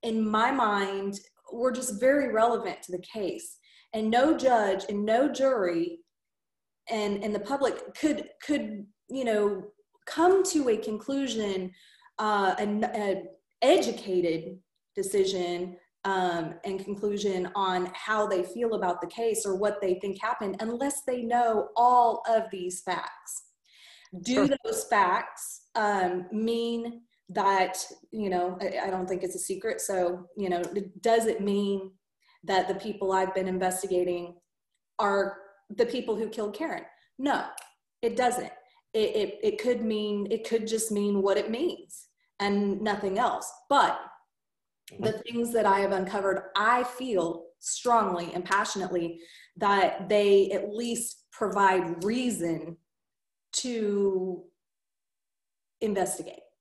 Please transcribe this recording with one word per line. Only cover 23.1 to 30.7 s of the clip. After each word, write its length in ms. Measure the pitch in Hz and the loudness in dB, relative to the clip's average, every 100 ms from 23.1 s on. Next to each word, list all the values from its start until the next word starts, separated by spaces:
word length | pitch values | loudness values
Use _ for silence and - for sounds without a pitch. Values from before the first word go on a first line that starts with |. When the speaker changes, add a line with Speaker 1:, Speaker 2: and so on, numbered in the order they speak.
| - - - - _ _ - - - - 185 | -14 -14 -14 -16 _ _ -20 -20 -20 -18 -12
Speaker 1:
Do 240 | 175 254 285 | -2 2 4
Speaker 2:
Sure. 100 | 269 | 2
Speaker 1:
those 200 | 226 220 | -2 -4
facts, 760 | - 214 180 202 - - - - _ | 0 2 4 2 -2 -12 -14 -14 _
um, 520 | - 214 202 180 180 180 | -2 0 2 0 -2 -4
mean 720 | 214 220 233 233 233 233 233 _ _ _ | -4 -2 0 -2 -4 -6 -12 _ _ _
that, 460 | 185 196 196 180 - - - _ | 0 4 4 2 -2 -10 -14 _
you 200 | 220 202 | -6 -2
know, 260 | 180 180 185 | 0 0 -2
I, 240 | 190 - 196 | -4 -2 -4
I 40 | |
don't 160 | 185 185 | -4 -4
think 160 | 180 | -4
it's 120 | 185 | -4
a 40 | 185 | -6
secret, 420 | - 190 226 - | -6 -6 -4 -6
so, 460 | - 190 175 180 - - | -4 0 0 -2 -10 -6
you 120 | 190 | -2
know, 140 | 175 | -2
d-, 240 | 175 | -2